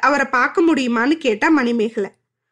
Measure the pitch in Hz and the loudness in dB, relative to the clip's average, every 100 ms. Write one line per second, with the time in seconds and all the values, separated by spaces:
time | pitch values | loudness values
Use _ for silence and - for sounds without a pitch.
0 | 262 277 269 247 277 - 339 285 247 233 | 0 0 0 0 0 2 2 2 0 0
1 | 247 320 262 214 330 302 240 240 220 226 | 0 0 -2 0 2 2 2 -2 -2 -4
2 | 196 _ _ _ _ | -8 _ _ _ _